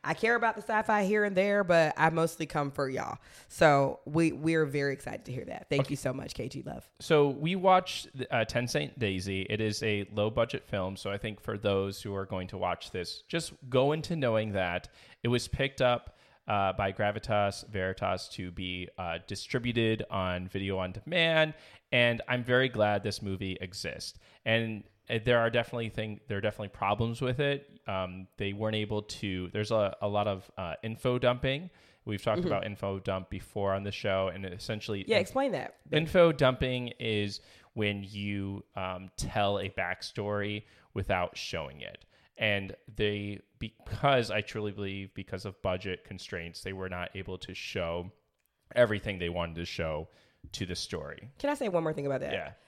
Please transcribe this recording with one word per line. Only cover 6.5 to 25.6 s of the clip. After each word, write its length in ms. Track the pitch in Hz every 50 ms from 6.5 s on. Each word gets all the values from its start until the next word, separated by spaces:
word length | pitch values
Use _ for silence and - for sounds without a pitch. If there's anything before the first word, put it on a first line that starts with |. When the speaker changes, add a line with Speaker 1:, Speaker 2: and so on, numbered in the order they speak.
| - - -
Speaker 1:
Love. 260 | - - - - _ _ _
Speaker 2:
So 300 | - - 165 147 143 143
we 260 | 131 139 151 165 185
watched, 540 | 190 175 190 185 185 185 - - - - - - 131 127 -
uh, 160 | - 117 113
Ten 220 | - - 120 123
Cent 300 | 120 - 151 147 131 -
Daisy. 440 | - 117 101 95 92 92 98 95 95 95 -
It 120 | 107 104
is 220 | 110 107 104 - 110
a 240 | 110 107 101 101 - 107
low-budget 520 | 107 104 107 110 120 113 113 - - -
film, 300 | - - 101 92 95 98
so 160 | - - 98
I 60 | 98
think 240 | 101 - 110 104 -
for 160 | - - 110
those 440 | 101 107 101 98 98 98 98 98 -
who 140 | - 107 101
are 100 | 98 98
going 220 | - 101 92 92 92
to 80 | -
watch 340 | 95 92 90 87 - - -
this, 320 | - 92 87 - - - -
just 260 | _ - 165 160 - - - - 127
go 220 | 123 127 131 147
into 240 | 151 160 151 - 175
knowing 380 | 160 135 120 110 110 110 110 98
that 360 | 95 92 87 87 90 - - - - - - - _ -
it 40 |
was 200 | 120 123 120 -
picked 340 | - - - 135 139 - -
up, 360 | 131 123 120 120 - - - _ - _ - _ _
uh, 260 | - 104 101 98 95 92
by 180 | - 101 98
Gravitas 760 | 95 - 104 104 104 107 - - 107 104 101 101 101 - - -
Veritas 580 | 107 98 92 95 95 - 107 95 95 92 - -
to 220 | - - 92 90
be, 380 | 85 92 92 92 90 90 90 87 _
uh, 220 | - 90 85 82 87 92
distributed 760 | - 101 - - - - 127 117 120 113 120 113 110 110 107 - -
on 380 | - 98 92 92 90 90 90
video 320 | 92 - 98 98 98 95 95
on 120 | 92 92
demand, 600 | 92 107 - 147 175 175 165 165 160 160 156 156 151 - - - - - _ _
and 300 | - 123 120 120 117 113 -
I'm 160 | - 127 123 117
very 240 | 123 123 127 131
glad 360 | 131 113 104 104 104 104 101 101
this 180 | 107 95 -
movie 360 | 104 101 95 90 95 95 92 -
exists. 560 | - 90 90 - - 80 - - - - - - _ - - _ _
And, 400 | 113 113 117 113 113 110 101 - - _ _ _ -
uh, 100 | 113 113 107
there 160 | 123 120 120
are 100 | 117 117
definitely 380 | 113 120